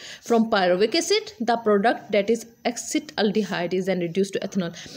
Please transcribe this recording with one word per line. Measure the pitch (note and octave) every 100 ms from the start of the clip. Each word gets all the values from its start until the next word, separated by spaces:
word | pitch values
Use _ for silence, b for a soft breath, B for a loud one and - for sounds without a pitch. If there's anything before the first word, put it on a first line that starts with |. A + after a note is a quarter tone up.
| B B -
from | A#3 A3
pyruvic | G#3 F3+ F3+ A3 E4
acid, | - G#4 G#4 -
the | A#3 B3 G#3+
product | G#3 G#3+ - - G#3
that | G3+ A3+
is | - - -
acetaldehyde | B3+ - D4+ D4 - G#3 F#3+ F#3+ E3+ F3
is | F#3 F#3
then | F#3 F3
reduced | E3+ G3 -
to | F#3+
ethanol। | G3+ E3+ B B